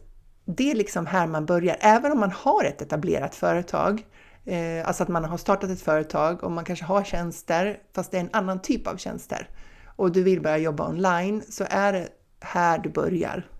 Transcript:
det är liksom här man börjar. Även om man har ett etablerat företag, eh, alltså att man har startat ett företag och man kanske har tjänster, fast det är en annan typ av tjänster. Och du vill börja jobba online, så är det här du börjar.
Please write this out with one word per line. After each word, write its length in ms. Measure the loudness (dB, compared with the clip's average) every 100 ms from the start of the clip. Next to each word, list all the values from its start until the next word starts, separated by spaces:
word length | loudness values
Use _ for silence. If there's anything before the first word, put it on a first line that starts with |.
| -20 -20 -20 -16 -8
det 260 | 0 0
är 40 | 2
liksom 300 | 0 -2 0
här 220 | 0 2
man 180 | 0 2
börjar. 320 | 2 2 4
Även 320 | 6 6 6
om 80 | 2
man 120 | 2
har 320 | 0 2 4
ett 180 | 2 -2
etablerat 540 | -4 -2 0 0 -2 -2
företag, 680 | 0 0 0 0 2 0 -4 -20 -20 -16 -6
eh, 420 | -4 -2 -4 -2
alltså 160 | -2
att 60 | 0
man 160 | -2 -2
har 120 | -4
startat 320 | 0 0 0
ett 120 | -4
företag 640 | 0 0 0 0 0 0
och 80 | -4
man 140 | -6 -6
kanske 200 | -6 -2
har 180 | -2
tjänster, 760 | 0 -4 -4 -6 -2 0 0 -4 _
fast 180 | -8 -4
det 60 | -4
är 40 |
en 80 | -2
annan 280 | -2 -2 -4
typ 260 | -2 -4 -4
av 100 | -8
tjänster. 520 | -8 -10 -8 -8 -8 -14 -18 -20 -12 0
Och 160 | 2
du 120 | 4
vill 180 | 4 4
börja 160 | 2 0
jobba 320 | 0 -2 -4
online, 520 | 0 2 2 0 -4 -6
så 160 | -8 -2
är 240 | 0 2
det 140 | 0 -4 -14 _ _
här 360 | -6 0 2 2
du 120 | -2
börjar. 580 | -2 0 0 -2 -6 -10